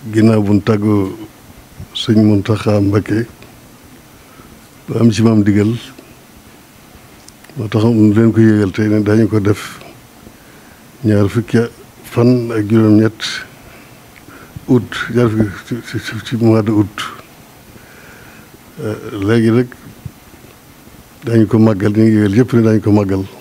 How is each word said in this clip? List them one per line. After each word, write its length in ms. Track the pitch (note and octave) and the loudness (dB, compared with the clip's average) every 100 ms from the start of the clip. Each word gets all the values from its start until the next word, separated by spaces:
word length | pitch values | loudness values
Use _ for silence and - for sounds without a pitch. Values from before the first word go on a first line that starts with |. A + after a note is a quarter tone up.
| A2+ | -4
Ginnaaw 280 | A2 A2 A2 | 0 2 2
bu 100 | G2+ | 2
ñu 80 | G#2 | 0
tàggoo 560 | G2 G#2+ G#2+ G#2 F#2 F2 - - - - - - - | 0 -2 0 0 -2 -8 -18 -20 -20 -20 -20 -20 -16
Sëñ 280 | - - G#2+ | -10 0 2
Mountakha 560 | G#2+ G#2 F#2+ G#2+ A2 G#2 | 2 0 -2 -4 0 0
Mbacké, 440 | G2 G#2 - G#2 A#2+ - - - - - - - - - - - - - - - - | 0 0 -2 -6 -6 -14 -20 -20 -20 -20 -20 -20 -20 -20 -20 -20 -20 -20 -20 -20 -8
ba 120 | A#2 | 0
am 120 | A2+ | 2
ci 100 | G#2+ | 2
moom 200 | A2+ A2 | 2 2
digal, 280 | G#2 G#2 G#2 A#2+ - - - - - - - - - - - - - - - - - - | 2 2 0 -4 -10 -20 -20 -20 -20 -20 -20 -20 -20 -20 -20 -20 -20 -20 -20 -20 -18 -12
moo 100 | A2 | -4
tax 160 | A2 | 0
ñu 300 | A2+ A2+ G#2+ | 0 4 4
leen 180 | G#2 A2+ | 4 2
ko 80 | A2 | 4
yëgal 320 | A2 G#2+ G2 | 4 4 0
tey 160 | F2+ G#2+ | -2 -2
ne 140 | G#2+ | 0
dañu 240 | G#2 G#2+ G#2+ | 0 0 0
ko 120 | G#2+ | 0
def 400 | G2+ G2+ - - - - - - - - - - - - - - | -2 -4 -6 -18 -20 -20 -20 -20 -20 -20 -20 -20 -20 -20 -20 -6
ñaar 240 | A2 G#2 G2+ | 0 0 0
fukki 300 | A#2+ A2 A#2 A#2 - - - | -2 0 -2 -2 -8 -20 -20
fan 480 | - - A#2+ B2+ A#2 | -8 0 2 2 -2
ak 160 | A2+ G#2 | -4 0
juróom-ñett 500 | A2+ A2 G#2+ A2 - - - - - - - - - - - - - - - - | 2 4 4 2 -2 -12 -12 -14 -20 -20 -20 -20 -20 -20 -20 -20 -20 -20 -18 0
août, 220 | B2+ G2 - - | 0 0 -10 -4
ñaar 160 | A#2+ A#2+ | -2 0
fukki 200 | G#2+ G#2+ F2 - | 0 -4 -4 -12
ci, 80 | A#2+ - | -12 -10
ci, 100 | A2+ | -10
ci, 260 | - A2+ - | -10 -12 -8
ci 100 | A#2 | -2
mois 240 | A2+ A2 | 2 2
de 100 | G#2+ | 0
août. 260 | G#2+ G2 - - - - - - - - - - - - - - - - - - - | -2 -2 -6 -14 -14 -20 -20 -20 -20 -20 -20 -20 -20 -20 -20 -20 -20 -20 -20 -20 -12
Euh, 140 | G#2+ G#2+ A2 G#2+ G2 | -10 -10 -12 -8 -2
léegi 240 | A#2 A2+ | 2 2
nag 160 | A#2 B2 - - - - - - - - - - - - - - - - | 0 -2 -10 -20 -20 -20 -20 -20 -20 -20 -20 -20 -20 -20 -20 -20 -14 -2
dañu 200 | A#2 G#2 | 0 2
ko 120 | A2+ | 4
màggal, 320 | A2 G2+ G#2 | 2 2 -2
ñu 120 | G#2 | 2
ngi 120 | A2 G#2+ | 2 2
yëgal 180 | G#2 G2+ | 2 0
yëpp 160 | B2+ | 0
ne 80 | A#2 | 2
dañu 200 | A2+ A2 | 2 0
ko 100 | G#2 | 2
màggal. 320 | G#2 G2 F#2+ G2 - | 0 0 -4 -6 -14